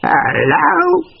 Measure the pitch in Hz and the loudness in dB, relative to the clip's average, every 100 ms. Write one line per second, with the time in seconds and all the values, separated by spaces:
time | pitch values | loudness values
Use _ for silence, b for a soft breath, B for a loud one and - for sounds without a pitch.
0 | - 151 135 - - 285 285 349 359 359 | 0 0 0 -2 0 2 0 0 0 0
1 | 320 - | -4 -16